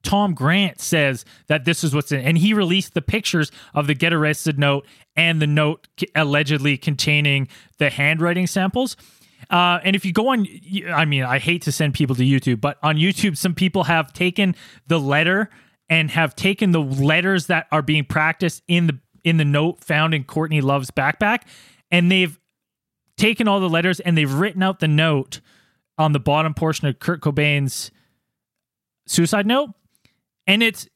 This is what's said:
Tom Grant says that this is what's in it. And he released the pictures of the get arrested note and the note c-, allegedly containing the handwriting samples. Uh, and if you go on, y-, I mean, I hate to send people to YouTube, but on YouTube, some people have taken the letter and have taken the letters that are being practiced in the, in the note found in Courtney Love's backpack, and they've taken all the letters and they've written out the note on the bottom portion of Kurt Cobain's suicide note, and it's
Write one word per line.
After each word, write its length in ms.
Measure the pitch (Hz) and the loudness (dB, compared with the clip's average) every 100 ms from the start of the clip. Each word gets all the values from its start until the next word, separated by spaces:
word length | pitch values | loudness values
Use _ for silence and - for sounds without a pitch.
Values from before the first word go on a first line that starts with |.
Tom 300 | - 202 208 | -2 0 0
Grant 460 | 139 135 190 196 - | 0 0 0 0 -4
says 440 | - 165 139 127 - - - | -2 0 0 -2 -10 -20 -4
that 160 | 151 | -2
this 180 | 131 165 | 0 -2
is 100 | 160 | 0
what's 180 | 143 - | -2 -2
in 80 | 143 | -4
it. 40 | 127 | 0
And 120 | 165 | 2
he 160 | 196 | 4
released 400 | 214 180 190 - | 2 0 -2 -2
the 80 | 175 | -6
pictures 480 | - 220 - 165 147 - - | -4 -4 -2 0 -2 -6 -6
of 140 | 147 143 | -4 -2
the 60 | |
get 180 | 143 165 | 0 0
arrested 440 | 165 151 151 160 143 | 2 0 0 -2 0
note 300 | 143 139 - _ _ - | 0 0 -6 _ _ -2
and 260 | 170 160 | 0 0
the 40 | 151 | 0
note 400 | 147 151 160 _ - | 2 0 -4 _ -10
c-, 80 | 175 | -4
allegedly 640 | 151 147 147 147 151 143 139 | -2 0 0 0 0 0 -2
containing 720 | - 143 151 147 147 139 131 - _ _ | -2 -2 0 2 2 0 -2 -10 _ _
the 120 | 143 | -2
handwriting 560 | - 143 160 170 170 180 | 0 -2 0 0 0 -2
samples. 500 | 196 190 247 262 - - _ _ _ - | 0 -2 -2 -4 -6 -20 _ _ _ -2
Uh, 300 | 175 180 175 | 2 2 2
and 140 | 190 190 | 0 -2
if 80 | |
you 80 | 190 | 0
go 160 | 180 240 | 0 2
on, 180 | 247 196 - 156 | 0 -2 -6 -8
y-, 140 | 196 170 | -8 -2
I 120 | 151 156 | 0 2
mean, 180 | 143 | 0
I 140 | 127 131 | 0 -2
hate 220 | 127 175 | 0 -2
to 100 | - | -2
send 220 | - 151 | -2 -2
people 200 | - 139 127 | 0 -2 2
to 60 | |
YouTube, 360 | 127 135 131 117 | 2 2 0 -2
but 180 | 143 - | -2 -2
on 120 | 151 156 | -2 0
YouTube, 400 | 175 - 208 147 | 0 0 -2 0
some 180 | 185 | -4
people 300 | 165 185 190 | -2 -2 0
have 280 | 151 165 147 | 0 0 -2
taken 420 | - 180 175 190 - - - - | -4 -2 0 -2 -2 -10 -20 -2
the 140 | 165 | -2
letter 500 | 139 147 165 190 220 - _ _ _ | 2 0 2 0 -2 -10 _ _ _
and 220 | 160 156 | 0 0
have 220 | 165 156 | 0 0
taken 360 | - 190 196 208 | 0 -2 2 2
the 100 | 170 | 2
letters 680 | 143 135 139 160 185 190 151 | 0 0 2 2 2 0 0
that 180 | 165 - | -2 0
are 120 | 156 | -2
being 220 | 139 156 | 0 -2
practiced 580 | 139 160 156 160 170 - - | 0 0 0 0 -4 -4 -2
in 200 | 175 170 | 2 2
the, 120 | 135 _ _ | -2 _ _
in 120 | 165 165 | 0 2
the 80 | |
note 400 | 147 143 160 - | 2 2 0 -4
found 300 | - 151 160 | -4 0 0
in 100 | 156 | -2
Courtney 380 | 131 156 160 156 | -4 -4 -2 0
Love's 280 | 135 139 127 | 0 0 -4
backpack, 520 | - 139 - 208 233 - - - _ _ | -4 -4 -2 -2 -2 -6 -20 -20 _ _
and 200 | 180 175 | 2 4
they've 300 | 190 180 - _ _ _ _ _ _ _ - | 2 0 -4 _ _ _ _ _ _ _ -2
taken 280 | 214 233 220 | 0 2 0
all 140 | 196 | 2
the 80 | 185 | 2
letters 320 | 165 175 175 | 0 0 -2
and 160 | 175 165 | 0 2
they've 160 | 143 | 2
written 300 | 135 202 185 | 0 -2 0
out 180 | 190 190 | -2 0
the 80 | 156 | 0
note 520 | 151 160 147 131 - _ _ _ _ _ - | 2 2 0 -4 -14 _ _ _ _ _ -2
on 140 | 156 | 0
the 80 | 147 | 0
bottom 340 | 117 151 160 | 2 0 0
portion 340 | 151 160 151 147 | -2 -4 -2 -4
of 100 | - | -4
Kurt 220 | - 170 | -6 -2
Cobain's 680 | 151 139 147 143 135 - - _ _ _ _ _ _ _ _ _ _ _ - | -2 0 0 2 -2 -6 -14 _ _ _ _ _ _ _ _ _ _ _ -4
suicide 400 | - 170 208 202 | 0 2 0 0
note, 240 | 254 285 - _ _ _ _ _ _ - | 0 -2 -10 _ _ _ _ _ _ -2
and 160 | 208 | 2
it's 260 | 226 - - | 2 -2 -18